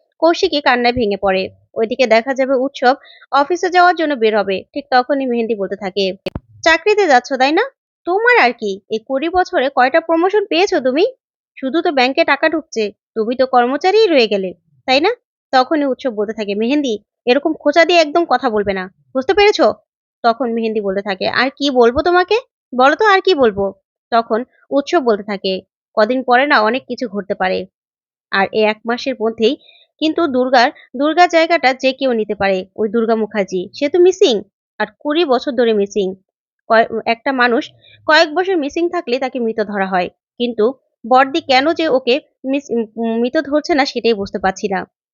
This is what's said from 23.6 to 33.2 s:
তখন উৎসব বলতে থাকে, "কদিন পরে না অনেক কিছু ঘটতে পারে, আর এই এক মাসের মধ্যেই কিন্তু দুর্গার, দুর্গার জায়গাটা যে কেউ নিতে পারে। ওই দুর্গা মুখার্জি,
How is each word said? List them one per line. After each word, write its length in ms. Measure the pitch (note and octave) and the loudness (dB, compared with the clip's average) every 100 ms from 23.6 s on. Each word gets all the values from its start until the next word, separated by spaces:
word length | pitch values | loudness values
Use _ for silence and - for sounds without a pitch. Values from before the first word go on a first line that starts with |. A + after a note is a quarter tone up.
| G3 - _ _ - | -6 -8 _ _ -4
তখন 280 | A#3 A3+ A3+ B3+ _ - | -2 0 -4 -6 _ -4
উৎসব 300 | C#4 C#4 F4 | -4 0 0
বলতে 200 | B3 G#3 | 0 -2
থাকে, 300 | G#3 G3 G3 F#3+ - _ _ - | -4 -6 -6 -6 -8 _ _ -2
"কদিন 220 | G#3+ C4 | 0 0
পরে 200 | B3 B3 C#4+ | 2 2 4
না 120 | C4 | 2
অনেক 220 | G#3+ B3 C4 | 2 -2 -6
কিছু 180 | B3 A#3+ | -8 -8
ঘটতে 280 | G3+ F#3+ G3 | -8 -6 -4
পারে, 240 | F#3 F#3+ F#3 _ _ _ _ _ - | -2 -4 -8 _ _ _ _ _ -6
আর 140 | G3 F#3+ | -2 0
এই 140 | - G#3+ | 0 0
এক 140 | G#3+ A3+ | -2 -6
মাসের 300 | A#3+ C#4 A#3 | -6 -6 -4
মধ্যেই 400 | A3 A3+ A3+ D4 _ _ _ - | -4 0 -2 -2 _ _ _ -6
কিন্তু 200 | D#4 D#4 E4 | -4 0 0
দুর্গার, 420 | B3+ B3+ B3+ B3+ - - B3 | 0 2 2 2 -2 -14 -4
দুর্গার 340 | D4 D#4+ F4+ | -2 4 4
জায়গাটা 400 | E4 D#4+ E4+ B3+ | 4 2 2 0
যে 180 | B3+ C4 | 0 -2
কেউ 180 | C4 C4+ | 0 -2
নিতে 220 | A3+ G#3+ G#3 | -2 -2 -2
পারে। 220 | G3 F#3+ F#3+ - | -2 -2 -4 -6
ওই 120 | G#3+ | -4
দুর্গা 260 | A#3 A3+ | -2 0
মুখার্জি, 460 | A3+ | 0